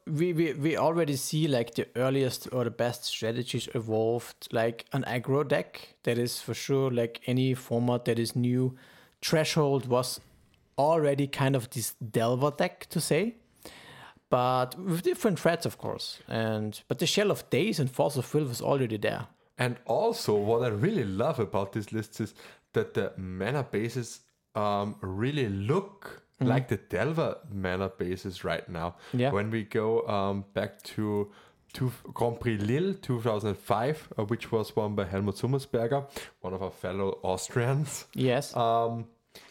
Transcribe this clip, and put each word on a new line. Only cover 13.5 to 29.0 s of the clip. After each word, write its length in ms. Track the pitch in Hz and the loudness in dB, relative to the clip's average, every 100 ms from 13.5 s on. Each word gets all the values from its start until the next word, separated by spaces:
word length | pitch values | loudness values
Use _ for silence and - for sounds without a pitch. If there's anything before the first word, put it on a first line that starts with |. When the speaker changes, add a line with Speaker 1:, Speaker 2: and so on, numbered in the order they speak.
| _ - - - - - - _ | _ -20 -20 -20 -20 -20 -20 _
Speaker 1:
but 500 | 127 127 127 127 160 | 4 4 4 2 -2
with 240 | 190 170 | -2 0
different 360 | 359 - 226 156 | 0 2 2 4
threats, 280 | 165 170 113 | 2 2 -2
of 120 | - | -4
course. 400 | 104 - - - - | -6 -6 -8 -12 -6
And, 520 | 117 110 107 107 - - | -2 0 0 -4 -8 -8
but 100 | 120 | -2
the 80 | 160 | 2
Shell 240 | 202 208 | 2 2
of 180 | - - | 0 0
Days 280 | 123 214 160 | 2 2 0
and 100 | 131 | 0
Force 260 | - 156 135 | 2 0 0
of 160 | - | 0
Will 100 | 147 | 0
was 160 | 135 117 | 0 -2
already 360 | - 139 120 107 | 0 2 0 0
there. 300 | 107 - - _ _ - | -2 -2 -8 _ _ -4
Speaker 2:
And 180 | 123 117 - | -2 -2 0
also, 480 | 127 226 226 - 104 | 2 2 0 2 2
what 260 | 104 117 | 4 2
I 40 | 127 | 2
really 360 | 104 165 208 | 2 0 2
love 340 | 104 95 143 120 | 0 0 0 0
about 320 | 101 98 98 | 0 -2 -2
this 200 | 110 101 | -4 -4
list 280 | 107 104 - | -6 -6 -6
is 140 | 107 - - - _ | -8 -8 -20 -20 _
that 220 | 113 107 | -2 0
the 180 | 110 95 - | -2 -2 -6
mana 460 | 92 92 104 147 | -8 -4 -2 -2
bases, 580 | 131 104 117 131 113 - _ _ _ | -2 -4 -2 -4 -8 -12 _ _ _
um, 420 | 110 104 101 104 101 | -2 0 0 -2 -6
really 480 | 95 95 127 147 113 | -6 -2 -2 0 0
look 760 | 98 104 185 196 - - - _ _ | 0 0 0 -2 -10 -18 -18 _ _
Speaker 1:
Mm-hmm. 120 | 120 | 2
Speaker 2:
like 180 | 127 127 | 2 2
the 80 | 110 | -4
Delver 640 | - 90 131 165 120 - 135 | -2 0 0 2 0 -2 -8
mana 380 | 101 92 92 95 | -4 -2 0 -2
bases 560 | - 90 95 101 90 | -2 -4 -2 -6 -6
right 240 | 87 82 - | -2 -2 -4
now. 280 | 85 87 - | -6 -6 -6